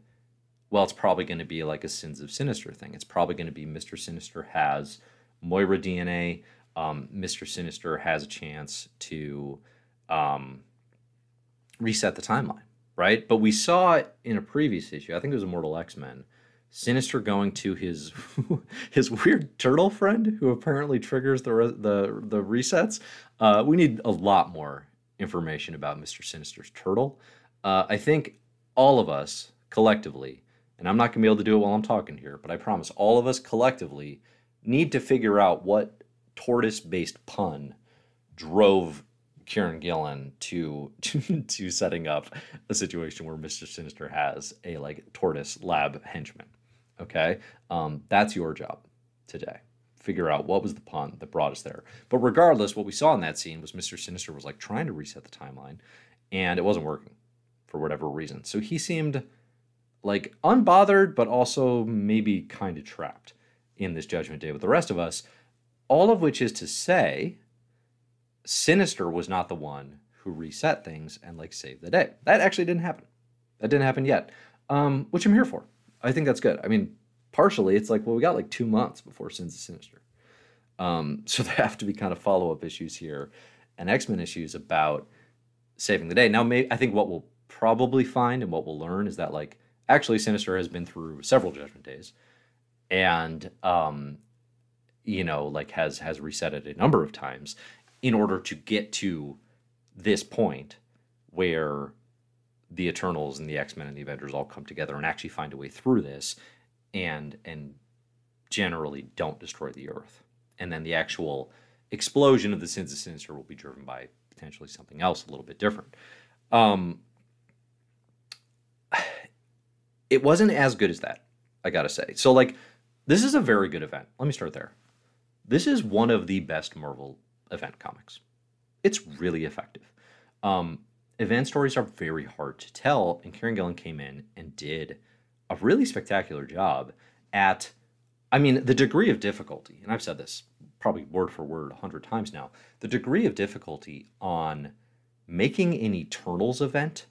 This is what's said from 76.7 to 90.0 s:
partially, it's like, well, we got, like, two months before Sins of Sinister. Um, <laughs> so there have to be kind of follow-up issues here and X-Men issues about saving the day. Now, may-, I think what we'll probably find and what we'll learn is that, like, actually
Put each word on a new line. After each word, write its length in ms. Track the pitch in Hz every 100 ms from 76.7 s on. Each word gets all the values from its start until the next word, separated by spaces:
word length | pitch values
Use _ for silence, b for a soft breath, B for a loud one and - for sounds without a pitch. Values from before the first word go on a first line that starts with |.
| 110 95 - _ _ _
partially, 440 | - 190 196 95 101
it's 140 | 107
like, 180 | 110 110
well, 80 | 117
we 80 |
got, 120 | 156 175
like, 140 | -
two 160 | - 202
months 360 | 214 - -
before 280 | - - -
Sins 240 | - 87
of 60 | 85
Sinister. 420 | - 82 - _ _ b b b b b b -
Um, 420 | 90 82 76 73
<laughs> 40 | -
so 180 | -
there 120 | - -
have 220 | - -
to 80 | 101
be 80 |
kind 180 | - 101
of 60 | 87
follow-up 460 | - 95 87 78
issues 320 | 82 - 82 -
here 340 | 82 71 69 b b b b -
and 120 | 90
X-Men 300 | 120 - 98
issues 360 | 80 87 80 87
about 520 | - 80 76 73 - b b b _ _ _ -
saving 320 | - 95 82
the 60 | 92
day. 120 | 120
Now, 160 | 113
may-, 240 | 117 123 127
I 40 | 120
think 180 | 127
what 140 | 104 101
we'll 180 | 85 - _ _
probably 560 | - 113 113 127 131
find 380 | 127 127 120 127
and 80 | 101
what 140 | 82 -
we'll 140 | 76
learn 280 | 80 95 101
is 100 | 87
that, 160 | 80
like, 260 | 76 76 - _ _ -
actually 320 | 143